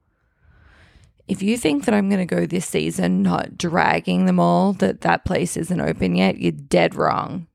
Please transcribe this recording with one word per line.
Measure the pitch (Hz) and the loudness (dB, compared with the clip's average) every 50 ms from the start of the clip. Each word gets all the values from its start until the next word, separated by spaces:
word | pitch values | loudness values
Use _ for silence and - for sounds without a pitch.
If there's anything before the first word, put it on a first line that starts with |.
| _ _ _ _ _ _ _ _ _ - - _ - - _ - - - _ _ - _ _ _ _ - | _ _ _ _ _ _ _ _ _ -20 -20 _ -20 -20 _ -20 -20 -20 _ _ -20 _ _ _ _ -8
If | 196 - | -6 -2
you | 190 208 233 | -2 -2 0
think | 240 - 311 285 285 - | 0 0 0 0 0 0
that | - - | 2 2
I'm | - 98 196 | 2 2 2
gonna | 101 185 90 | 0 0 0
go | - 180 175 170 | 0 -2 -2 -2
this | 156 165 185 - | -2 -2 -4 -4
season | - - 165 156 165 170 185 180 180 185 185 | -2 -2 -2 -2 -2 -2 -2 0 0 2 2
not | 196 180 165 143 - - 180 | 2 2 2 0 -2 -6 -6
dragging | - - 170 165 180 160 - - 170 - 180 180 180 185 | -6 -4 -2 0 2 2 2 2 0 0 -2 0 2 2
them | 185 180 175 | 2 4 4
all, | 175 175 175 175 185 202 196 | 4 4 4 4 2 2 0
that | - 185 190 - - | 0 0 -2 -2 -2
that | - 170 170 - - | 0 0 0 0 0
place | - 185 - 175 165 - | -2 -2 -2 -2 -2 -4
isn't | - 165 170 180 170 | -4 -4 -4 -2 -2
open | 143 160 165 - 185 180 175 | -2 -2 -2 -2 -2 0 2
yet, | 180 190 190 - - | 2 2 2 0 0
you're | 175 170 | -2 -2
dead | - 73 143 - - - 170 - - | -2 -4 -2 0 2 2 2 2 0
wrong. | - - - - - - - - 185 165 - _ | 0 0 0 0 0 -4 -6 -8 -12 -12 -14 _